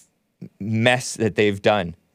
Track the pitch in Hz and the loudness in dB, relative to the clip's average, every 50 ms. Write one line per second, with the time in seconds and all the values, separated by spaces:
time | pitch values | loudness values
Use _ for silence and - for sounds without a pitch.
0 | _ _ _ _ _ _ _ _ - - _ - 98 107 110 110 113 123 123 127 | _ _ _ _ _ _ _ _ -20 -20 _ -10 -6 -4 -2 0 2 2 2 0
1 | 127 - - - 110 107 87 - 107 104 98 98 - 113 104 104 90 85 80 - | -2 -6 -6 -2 -2 0 2 2 2 2 2 2 2 2 2 2 0 -4 -8 -14
2 | _ _ | _ _